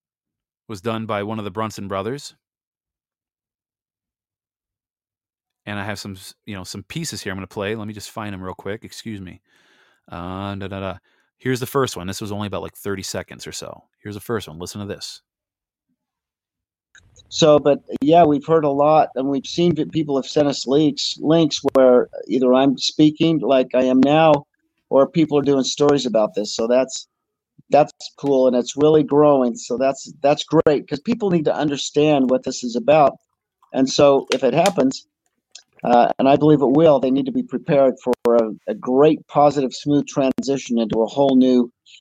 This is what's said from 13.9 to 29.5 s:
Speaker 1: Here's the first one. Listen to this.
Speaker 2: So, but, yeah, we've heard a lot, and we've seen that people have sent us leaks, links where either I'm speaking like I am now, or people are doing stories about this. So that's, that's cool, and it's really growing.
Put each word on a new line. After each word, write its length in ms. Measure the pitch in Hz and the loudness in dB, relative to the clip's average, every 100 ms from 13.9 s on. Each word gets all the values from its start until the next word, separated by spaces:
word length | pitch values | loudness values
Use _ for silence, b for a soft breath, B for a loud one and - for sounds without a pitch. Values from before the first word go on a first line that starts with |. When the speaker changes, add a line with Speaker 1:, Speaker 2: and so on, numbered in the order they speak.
| _ | _
Speaker 1:
Here's 140 | 104 | -16
the 60 | 104 | -14
first 280 | - 110 80 | -8 -8 -8
one. 100 | 78 | -14
Listen 220 | 90 107 | -14 -12
to 60 | 101 | -12
this. 360 | 78 - - _ _ _ _ _ _ _ _ _ _ _ _ _ _ _ _ _ _ _ _ _ | -12 -14 -18 _ _ _ _ _ _ _ _ _ _ _ _ _ _ _ _ _ _ _ _ _
Speaker 2:
So, 300 | - 156 147 | 2 4 6
but, 220 | 143 135 - - | 4 0 -4 -4
yeah, 220 | 143 170 | 4 6
we've 200 | 151 143 156 | 6 2 0
heard 180 | 165 | 0
a 40 | 147 | 2
lot, 380 | 139 147 156 - | 2 4 4 2
and 140 | 123 135 | -2 -4
we've 180 | 135 - | -4 -6
seen 280 | 170 175 156 | -2 0 0
that 140 | 87 | -4
people 260 | 160 147 135 | -4 -2 -4
have 100 | - | -2
sent 220 | 156 143 | 0 0
us 180 | 135 120 | -2 0
leaks, 500 | 143 151 - - - | 2 2 -2 -6 -4
links 420 | 147 165 151 - 139 | 0 2 2 -2 0
where 360 | 135 127 123 - - - | 4 6 4 2 -6 -4
either 240 | 123 127 | 0 2
I'm 240 | 127 139 127 | 4 2 0
speaking 640 | - - 151 151 165 160 | -4 2 2 4 0 0
like 360 | 107 135 127 | 2 0 2
I 100 | 127 | 0
am 160 | 127 127 | 2 2
now, 460 | 139 156 160 143 - _ _ _ _ | 4 4 4 2 -2 _ _ _ _
or 180 | 135 135 | 2 2
people 300 | 170 151 147 | 2 0 0
are 40 | |
doing 220 | 135 135 | 2 0
stories 400 | 123 - 143 143 | -2 0 2 2
about 300 | 123 110 107 | 0 0 0
this. 200 | - 104 | -4 -8
So 120 | - 113 | -6 0
that's, 420 | 127 127 - - _ _ _ _ _ _ | 0 0 -8 -16 _ _ _ _ _ _
that's 220 | 139 151 _ - - | 2 2 _ -20 -8
cool, 300 | 139 131 127 | -2 2 2
and 60 | |
it's 220 | 123 120 135 | 0 -4 0
really 260 | 151 156 | 2 4
growing. 520 | 131 143 147 139 123 | 2 2 4 4 0